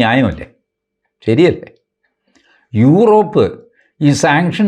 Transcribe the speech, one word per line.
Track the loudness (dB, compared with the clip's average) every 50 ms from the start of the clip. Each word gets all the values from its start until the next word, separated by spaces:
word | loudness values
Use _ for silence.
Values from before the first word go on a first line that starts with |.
ന്യായമല്ലേ, | -2 0 0 0 -2 -2 -4 -8 -14 -20 _ _ _ _ _ _ _ _ _ _ _ _ _ _ -4
ശരിയല്ലേ?" | -2 0 2 2 0 0 -2 -10 -20 _ _ _ _ _ _ _ _ _ _ _ _ _ _ _ _ _ _ _ _
യൂറോപ്പ് | -2 0 2 2 4 4 4 2 2 2 0 0 0 -2 -2 -2 -4 -10 -20 _ _ _ _ _ _ -2
ഈ | -2 0
സാങ്ഷൻ | 0 0 0 0 0 0 -2 -2 -2 -2 -2